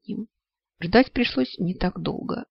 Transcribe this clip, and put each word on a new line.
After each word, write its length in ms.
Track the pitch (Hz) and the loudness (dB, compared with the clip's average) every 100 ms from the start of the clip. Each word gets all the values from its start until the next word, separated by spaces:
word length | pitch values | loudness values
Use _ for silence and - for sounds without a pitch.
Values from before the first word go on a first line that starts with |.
| - | -8
ним. 220 | 202 220 _ _ _ _ _ | -10 -10 _ _ _ _ _
Ждать 320 | 175 226 262 | 4 6 6
пришлось 460 | 254 240 - 254 - | 2 0 0 -2 -2
не 160 | 175 | -4
так 260 | 185 180 - | 0 -2 -2
долго. 460 | 156 - - - - | -6 -6 -6 -6 -8